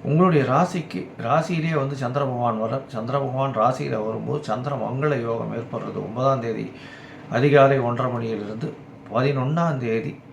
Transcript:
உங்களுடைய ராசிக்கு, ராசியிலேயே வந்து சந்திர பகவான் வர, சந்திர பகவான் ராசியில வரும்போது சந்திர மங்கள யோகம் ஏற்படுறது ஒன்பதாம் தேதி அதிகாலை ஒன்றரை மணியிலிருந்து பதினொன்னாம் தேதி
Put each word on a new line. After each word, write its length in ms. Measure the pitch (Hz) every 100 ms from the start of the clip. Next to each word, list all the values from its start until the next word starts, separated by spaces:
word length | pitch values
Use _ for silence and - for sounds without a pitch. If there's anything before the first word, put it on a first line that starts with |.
உங்களுடைய 400 | 135 156 185 156
ராசிக்கு, 640 | 123 135 180 180 156 180 - -
ராசியிலேயே 520 | 117 151 156 165 160
வந்து 220 | 156 135 135
சந்திர 280 | 123 135
பகவான் 360 | 135 123 120 110
வர, 200 | 113 131 -
சந்திர 320 | 113 120 139
பகவான் 340 | 135 127 135
ராசியில 380 | 113 117 131 143
வரும்போது 540 | 117 107 113 110 147
சந்திர 320 | - 110 135 135
மங்கள 440 | 110 127 151 131
யோகம் 360 | 117 117 110 110
ஏற்படுறது 380 | - 113 107
ஒன்பதாம் 460 | 101 98 117 135 131
தேதி 320 | 117 110 113 - - - - - -
அதிகாலை 480 | 120 143 143 139 139
ஒன்றரை 340 | 120 120 127
மணியிலிருந்து 600 | 120 117 107 104 110 151 - - - -
பதினொன்னாம் 600 | 110 139 135 131 160 170 135
தேதி 440 | 120 113 151 - -